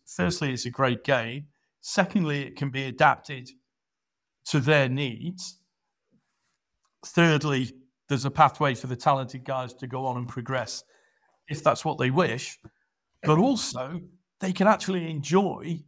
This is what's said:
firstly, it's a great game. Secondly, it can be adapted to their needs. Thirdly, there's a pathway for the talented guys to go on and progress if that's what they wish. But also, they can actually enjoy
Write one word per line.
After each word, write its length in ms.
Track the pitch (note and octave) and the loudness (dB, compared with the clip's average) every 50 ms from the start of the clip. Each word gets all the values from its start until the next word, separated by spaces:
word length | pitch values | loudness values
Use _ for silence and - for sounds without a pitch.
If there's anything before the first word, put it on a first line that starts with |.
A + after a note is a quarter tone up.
| _ | _
firstly, 480 | - - - F3+ F3 F3 - D#3 C#3 B2+ | -14 -4 -2 -2 -2 0 -2 -2 -4 -4
it's 100 | B2 - | -4 -6
a 60 | B2 | -8
great 340 | A#2+ - C#3 B2+ A#2+ A2 - | -2 0 0 2 0 -2 0
game. 420 | - C#3 B2 A2+ A2+ A#2+ C#3+ D3 - _ _ _ _ _ _ | 0 0 0 0 -4 -8 -10 -12 -14 _ _ _ _ _ _
Secondly, 600 | - - - G3+ F#3 - - G#3 E3 D3+ C#3+ C#3+ | -12 -2 0 0 0 2 2 0 0 2 0 -2
it 140 | C#3 - - | -4 -8 -6
can 140 | - C#3+ C#3 | -6 -6 -4
be 140 | B2+ C3+ C3+ | -4 -4 -6
adapted 640 | C3 B2+ C3 D#3 C#3+ C#3 - - - C#3+ B2+ B2 - - _ _ _ _ _ _ _ _ _ _ _ _ _ _ _ _ _ _ | -6 2 4 6 6 6 2 -4 -12 -12 -12 -12 -16 -20 _ _ _ _ _ _ _ _ _ _ _ _ _ _ _ _ _ _
to 140 | - - D3 | 0 0 2
their 280 | B2 C#3+ D#3 D3 C3+ B2+ | 4 4 4 4 4 2
needs. 680 | B2+ C#3 D3 B2+ A2 - - E3+ F#3 - - - - _ _ _ _ _ _ _ _ _ _ _ _ _ _ _ _ _ _ _ _ _ _ _ _ _ _ _ _ _ - | 0 -2 -2 -4 -4 -6 -8 -8 -8 -8 -14 -14 -16 _ _ _ _ _ _ _ _ _ _ _ _ _ _ _ _ _ _ _ _ _ _ _ _ _ _ _ _ _ -20
Thirdly, 640 | - - E3+ E3+ E3 D3+ D3 D3 D3+ C#3 B2+ C3 A#2 - - _ _ _ _ _ _ | -2 4 4 6 6 6 4 2 0 0 0 -2 -4 -8 -16 _ _ _ _ _ _
there's 160 | C#3+ A#2+ C3 | -2 -2 -2
a 60 | D3 | -2
pathway 440 | C#3 - D#3 C3+ - - D3+ C3+ B2+ | 4 6 6 6 6 2 0 0 0
for 120 | - - | -2 -6
the 100 | B2+ B2+ | -8 -8
talented 480 | B2 - D#3+ C#3 C3+ C3 - - C3 B2+ | -2 2 2 2 2 -2 -8 -12 -14 -8
guys 280 | - C3+ C3 B2+ A#2+ B2 | -6 -6 -6 -6 -8 -10
to 120 | - C3+ | -14 -12
go 180 | A#2+ C3 B2+ C3+ | -10 -8 -6 -6
on 120 | C3 B2 | -4 -4
and 120 | B2 B2 A#2+ | -6 -6 -8
progress 540 | - C3 A2+ A#2+ C3 B2+ A2+ - - - - _ _ _ _ _ _ _ _ _ _ _ _ - | -8 -10 -6 -4 -4 -4 -4 -6 -10 -12 -14 _ _ _ _ _ _ _ _ _ _ _ _ -12
if 140 | D3+ D3 | -10 2
that's 220 | - D#3 A#2 - - | 2 2 2 2 -2
what 140 | D#3+ C3 A#2+ | -4 -2 0
they 120 | B2+ B2+ | 0 2
wish. 480 | C3 E3+ F3+ B2 A2 B2 - - - - _ - _ _ _ _ _ _ _ _ _ _ | 2 2 2 0 -2 -4 -6 -10 -14 -16 _ -20 _ _ _ _ _ _ _ _ _ _
But 160 | - D3+ D#3 E3 | 2 4 4 6
also, 600 | G#3+ C#4 C4+ - - - - B2 B2+ C#3 E3+ E3+ F3+ - _ _ _ _ _ _ | 6 4 2 0 -2 -6 -6 -8 -10 -8 -10 -12 -14 -16 _ _ _ _ _ _
they 120 | F#3+ F#3+ | -6 -6
can 140 | F#3 - F#3+ | 0 2 4
actually 440 | G#3 G#3+ - - - F#3+ F3+ E3 E3 | 4 4 4 0 -2 -2 -2 -2 -4
enjoy 720 | D#3+ D3 D3 C#3+ E3 G3 G3+ F3+ - G#2 - E3 E3 E3 - | -6 -6 -2 2 2 4 4 2 -2 -6 -8 -8 -8 -8 -10